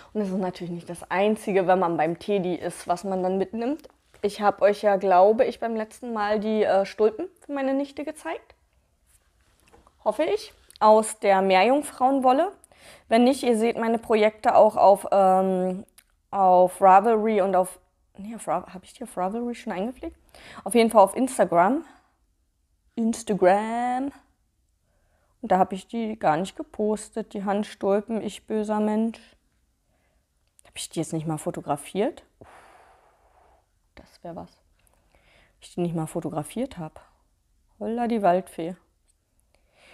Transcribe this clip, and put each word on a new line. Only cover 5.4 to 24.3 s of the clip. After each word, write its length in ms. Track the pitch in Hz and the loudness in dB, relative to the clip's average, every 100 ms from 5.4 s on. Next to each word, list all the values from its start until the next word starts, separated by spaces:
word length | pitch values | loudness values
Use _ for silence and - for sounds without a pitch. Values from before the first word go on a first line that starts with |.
ich, 160 | 233 233 | 0 -2
beim 160 | 233 226 | -6 -6
letzten 360 | 220 - 247 | -8 -12 -10
Mal 280 | 220 208 214 | -6 -2 -2
die, 240 | 214 214 | -2 0
äh, 200 | 202 190 | 2 2
Stulpen 440 | 196 - 214 220 370 _ | -2 0 0 0 -12 _
für 140 | - | -10
meine 200 | 277 269 | -6 -2
Nichte 300 | 269 277 - | -4 -4 -10
gezeigt. 540 | 302 311 320 370 _ _ _ _ _ _ _ _ _ _ _ _ _ _ _ _ | -12 -12 -12 -12 _ _ _ _ _ _ _ _ _ _ _ _ _ _ _ _
Hoffe 220 | - 208 | -4 -2
ich. 280 | 320 415 - _ _ - | -2 -4 -8 _ _ 2
Aus 400 | 214 220 220 - | 4 4 2 -4
der 200 | 202 190 | 0 2
Meerjungfrauenwolle. 1120 | 190 185 214 285 294 - 254 277 254 269 370 - _ _ - - _ | 4 4 4 2 -2 -2 0 2 2 2 0 -6 _ _ -20 -20 _
Wenn 160 | 226 | 2
nicht, 220 | 247 277 | 4 2
ihr 120 | 247 220 | 0 0
seht 220 | 233 240 | 0 -2
meine 200 | 226 226 | -2 -4
Projekte 580 | - 220 214 - 247 - | 0 2 2 2 2 6
auch 200 | 214 - | 4 6
auf, 300 | 190 196 - | 4 4 2
ähm, 720 | 196 190 185 190 185 185 185 - _ _ _ _ | 2 4 4 2 0 -2 -6 -12 _ _ _ _
auf 500 | 202 190 180 180 - | 2 4 6 4 4
Ravelry 600 | 196 190 220 220 220 214 | 6 8 6 0 2 0
und 120 | 190 | 2
auf, 240 | 185 185 - _ _ _ - | 0 -2 -8 _ _ _ -18
nee, 180 | 202 | -16
auf 140 | 226 - | -12 -6
Ra-, 180 | 165 - | -6 -6
hab 80 | 190 | -18
ich 100 | - | -20
die 120 | - | -18
auf 120 | 233 - | -14 -6
Ravelry 380 | 185 226 240 | -6 -6 -8
schon 180 | 233 - | -10 -8
eingepflegt? 440 | 180 220 - 330 - _ - - - | -6 -8 -8 -16 -16 _ -20 -20 -14
Auf 100 | - | 0
jeden 160 | 240 226 | 2 4
Fall 120 | 226 | 6
auf 120 | 196 | 4
Instagram. 720 | - 254 - 185 170 185 285 - _ _ _ _ _ _ _ _ _ _ - | 4 -4 0 2 4 2 0 -6 _ _ _ _ _ _ _ _ _ _ -4
Instagram. 1160 | 226 233 - 190 180 202 220 233 247 254 277 - _ | -4 -4 -4 2 4 4 0 -6 -4 -4 -8 -12 _